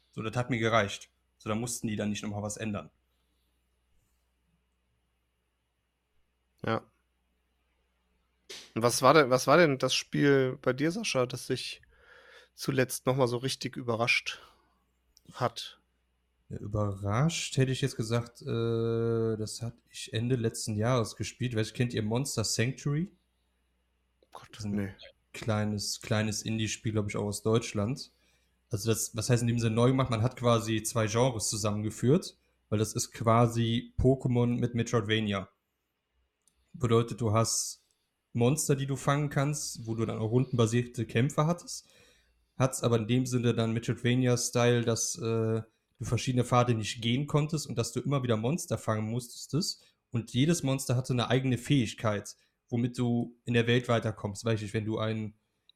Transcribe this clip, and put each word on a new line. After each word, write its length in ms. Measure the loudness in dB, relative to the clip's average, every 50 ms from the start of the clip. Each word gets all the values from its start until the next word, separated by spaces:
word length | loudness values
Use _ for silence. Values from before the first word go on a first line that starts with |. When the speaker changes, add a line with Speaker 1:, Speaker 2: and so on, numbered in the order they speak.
| _ _
Speaker 1:
So, 120 | _ -8 -8
das 120 | -4 -2
hat 140 | -2 -2 0
mir 80 | -2
gereicht. 540 | 0 2 4 4 4 4 2 -2 -8 -12 _ _ _ _ _ _
So, 120 | _ -4 -4
da 60 | -2
mussten 320 | -2 -2 -4 -6 -6 -4
die 80 | -4 -2
dann 140 | -2 -2 -2
nicht 140 | -2 -4 -6
nochmal 180 | -6 -6 -6
was 160 | -6 -6 -6
ändern. 320 | -6 -6 -6 -4 -6 -8 -10 _ _ _ _ _ _ _ _ _ _ _ _ _ _ _ _ _ _ _ _ _ _ _ _ _ _ _ _ _ _ _ _ _ _ _ _ _ _ _ _ _ _ _ _ _ _ _ _ _ _ _ _ _ _ _ _ _ _ _ _ _ _ _ _ _ _ _ _ _ _ _ _ _ _ -4
Speaker 2:
Ja. 180 | -2 -2 -2 -4 _ _ _ _ _ _ _ _ _ _ _ _ _ _ _ _ _ _ _ _ _ _ _ _ _ _ _ _ _ _ _ _ _ -16 -16 -16 -8 _
Und 80 | 0 2
was 180 | 2 2 6
war 120 | 6 8 8
denn, 160 | 8 6 6
was 180 | 4 2 4
war 100 | 6 6
denn 200 | 6 6 6 4
das 160 | 2 0 0 0
Spiel 640 | -2 -4 -4 0 2 4 6 6 4 4 0 -2 -2
bei 120 | -2 -2 0
dir, 180 | 0 -2 -2
Sascha, 340 | -2 -4 -6 -2 0 0 0
das 220 | -2 -4 -10 -6
dich 340 | -4 -4 -4 -4 -10 -12 -14 -18 _ _ _ _ -20 -20 -20 -20 -20 -20 -20 -20 _ _
zuletzt 500 | -8 -6 -2 2 2 2 0 -2 -2 0
nochmal 220 | 0 2 4 2
so 100 | 2 2
richtig 400 | -2 -2 -4 -4 -4 -6 -8 -8
überrascht 640 | -6 -4 -4 0 0 2 2 2 0 0 -4 -10 -12 -16 -20 _ _ _ _ _ _ _ _ _ _ _ _ _ _ _ -20 -6
hat? 480 | -2 -2 -2 -2 -4 -12 -14 -16 _ _ _ _ _ _ _ _ _ _ _ _ _ _ _
Speaker 1:
Ja, 80 | -12
überrascht 1000 | -10 -8 -6 -4 -2 -2 -2 -4 -6 -4 -2 0 2 2 0 0 -2 -6 -4 0
hätte 140 | 0 0 2
ich 100 | 0 -2
jetzt 140 | -2 -4 -4
gesagt, 440 | -6 -4 -2 -2 -2 -2 -4 -12 -14
äh, 960 | -8 -4 -2 -2 -2 0 0 -2 0 0 0 0 0 0 0 0 0 0 -2
das 240 | -4 -6 -8 -8 -8
hatte 160 | -10 -10 -10 _ _ _
ich 240 | -16 -14 -12 -6 -4
Ende 220 | -2 0 0 0
letzten 400 | 0 0 -2 -2 -4 -6 -4 -2
Jahres 400 | 0 2 2 2 2 0 -2 -4
gespielt. 400 | -8 -8 -8 -4 _ -4 -2 0
Weiß, 180 | -2 -2 -2 -2
kennt 200 | -2 -2 0 0
ihr 100 | -2 -2
Monster 400 | 0 -2 -2 -2 -2 -2 -2 -2
Sanctuary? 680 | -2 0 0 0 -2 -2 -4 -4 -2 -2 -2 -2 -4 -8 _ _ _ _ _ _ _ _ _ _ _ _ _ _ _ _ _ _ _ _ _ _ _
Speaker 2:
Gott, 180 | _ -20 -20 -20
Speaker 1:
Das 80 | -14 -8
ist 60 | -6
ein 120 | -4 -2
Speaker 2:
nee. 160 | -2 -2 -4 -8 -14 -20 -20 _ _ _ _ -16
Speaker 1:
kleines, 680 | -8 -4 -2 -2 0 0 -2 -2 -4 -4 -6 -8 -8
kleines 400 | -4 -2 -2 0 0 -2 -4 -4 -4
Indie-Spiel, 500 | -4 -4 -2 -2 -4 -6 -4 -4 -2 -2
glaub 160 | 0 -2 -2
ich, 80 | -4
auch 80 | -4 -4
aus 180 | -4 -6 -2 0
Deutschland. 680 | 2 2 2 2 0 -2 -2 -2 -2 -4 -6 -8 -16 _ _ _ _ _ _ _ _ _ _ _ _
Also 200 | -8 -4 0 0
das, 240 | 0 0 -2 -6 -6
was 140 | -6 0 2
heißt 120 | 2 2
in 60 | 2
dem 120 | 2 0 2
Sinne 160 | 0 0 2
neu 120 | 4 4 4
gemacht? 200 | 4 2 2 0
Man 120 | 0 0 0
hat 140 | -2 -2
quasi 460 | 0 2 4 4 4 2 0 -2 -2 -2
zwei 240 | -2 -2 0 0
Genres 420 | 0 2 2 2 2 2 -2 -4 -4
zusammengeführt, 880 | -4 -2 -2 -2 0 0 -2 -4 -4 0 2 4 4 4 2 -4 -14 _ _ _ _ _ _ _
weil 100 | 0 0
das 140 | 0 0 -2
ist 180 | -6 -6 -6
quasi 840 | -6 -2 2 4 6 6 6 4 4 0 0 2 0 -2 -4 -4 _
Pokémon 640 | 2 4 4 4 4 2 0 2 2 2 2 2 0
mit 160 | 0 -2 0
Metroidvania. 760 | -2 -2 0 0 0 2 2 0 2 2 0 -2 -2 -4 -8 _ _ _ _ _ _ _ _ _ _ _ _ _ _ _ _ _ _ _ _ _ _ _ _ -8
Bedeutet, 480 | -4 0 4 4 4 4 2 -4 -2
du 120 | 0 2 2
hast 500 | 2 2 2 0 -4 -4 -6 -10 -14 _ _ _ _ _ _ _ _ _ _ -2
Monster, 420 | 2 2 2 2 2 0 0 0
die 100 | 0 0
du 100 | -4 -4
fangen 340 | -2 0 0 2 2 0 -2
kannst, 580 | 0 0 0 0 -2 -4 -6 -8 -10 -10 -6
wo 80 | -6 -4
du 100 | -2 -2
dann 140 | -4 -2 -4
auch 120 | -4 0
rundenbasierte 720 | 2 2 2 2 2 2 2 4 4 0 -2 -2 -6 -8 -8
Kämpfe 420 | -2 0 0 0 2 2 0 0
hattest. 400 | 0 0 -2 -6 -12 -14 -14 -14 _ _ _ _ _ _ _ _ _ _ _ _ _ _
Hat's 260 | 0 0 0 0 0 0
aber 140 | 2 2
in 100 | 2 2
dem 180 | 2 2 0 2
Sinne 280 | 0 -2 0 2 2 2
dann 200 | 2 0 0 -2
Metroidvania-Style, 1080 | -2 -2 -4 -4 0 0 2 2 4 4 2 2 2 0 0 2 4 4 4 4 4 2
dass, 340 | 0 0 0 -2 -4 -4
äh, 440 | -4 -4 -2 0 0 0 0 0 -2 -4 -8 _ _ _ _ _ _
du 60 | -4
verschiedene 380 | -2 -2 -2 0 0 2 2 2
Pfade 300 | 4 4 4 4 4 2
nicht 280 | 0 0 -4 -6 -4
gehen 260 | -2 0 0 0 0
konntest 400 | 0 0 0 0 0 -2 -4 -4
und 100 | -4 -4
dass 160 | -4 -4 -2 -4
du 80 | -4
immer 220 | -2 0 0 0 2
wieder 140 | 0 0
Monster 400 | 0 2 -2 -2 -2 -2 -4 -6
fangen 320 | -4 -2 -2 -2 -2 -2 -4
musstest. 720 | -4 -6 -6 -8 -14 -16 -10 -4 -2 -2 -2 -2 -6 -8 _ _ _ _ _ _
Und 220 | -4 -4 -4 -2 0
jedes 300 | 2 2 2 2 0 0
Monster 320 | -2 -2 -2 0 0 0
hatte 180 | 0 0 0 0
eine 160 | -2 2 2
eigene 280 | 2 2 2 0 0
Fähigkeit, 800 | -2 0 2 2 2 2 0 -4 -2 -2 -2 -2 -2 -6 -10 -16 -18 _ _ _ _ _ _ -2
womit 220 | -2 -2 -2 -2
du 420 | -2 0 0 0 0 -2 -4 -8 _ _
in 80 | 0 2
der 140 | 2 4
Welt 200 | 4 2 2 2
weiterkommst. 560 | 2 0 0 0 -2 -6 -4 -8 -8 -8 -4 -2
Weiß 180 | -2 -2 -2
ich, 120 | -2 -4 -4
wenn 100 | -4 -4
du 140 | -2 -4 -2
ein 340 | -2 -2 -2 -4 -6 -8 -10 _ _ _ _ _ _ _ _